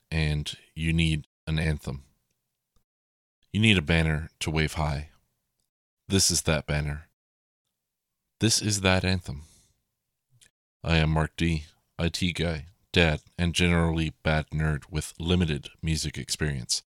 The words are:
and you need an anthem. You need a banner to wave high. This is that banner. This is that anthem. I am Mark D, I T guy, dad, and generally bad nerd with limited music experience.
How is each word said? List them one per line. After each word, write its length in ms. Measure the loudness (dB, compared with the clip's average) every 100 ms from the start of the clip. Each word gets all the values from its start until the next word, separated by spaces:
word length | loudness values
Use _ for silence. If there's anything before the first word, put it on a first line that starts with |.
| -6
and 440 | -2 -2 -2 -6 -12 _
you 200 | -6 -2
need 320 | 2 2 0 -6 _ -4
an 120 | -2
anthem. 460 | -2 -2 -6 -12 -14 _ _ _ _ _ _ _ _ _ _ _ _ _ _
You 80 | 2
need 160 | 4 4
a 60 |
banner 480 | 4 4 4 0 -4 -8
to 100 | -4
wave 240 | 0 0
high. 360 | 0 -2 -4 -8 _ _ _ _ _ _ _ _ _ 0
This 220 | 2 2
is 120 | 0
that 240 | 0 -2 0
banner. 420 | -2 -2 -6 -12 _ _ _ _ _ _ _ _ _ _ _ _ -2
This 220 | 0 0
is 180 | -2 0
that 240 | 2 2
anthem. 380 | 2 -2 -4 -14 -14 _ _ _ _ _ _ _ _ _ _ _ _ _
I 140 | 0 2
am 140 | 2
Mark 220 | 2 0 0
D, 280 | 0 0 -4 _ _ -4
I 100 | -4
T 240 | -2 -4
guy, 320 | -2 -4 -4 -10 _ _
dad, 260 | 2 4 2 -4 -2
and 160 | -2
generally 640 | 2 2 4 2 0 -2 -2
bad 260 | -2 -2 -2
nerd 300 | -2 -2 -2 -4
with 220 | -8 -8 -6
limited 500 | 0 2 2 -2 -6 -8
music 340 | -4 -2 -4 -8
experience. 680 | -8 -4 -4 -4 -6 -6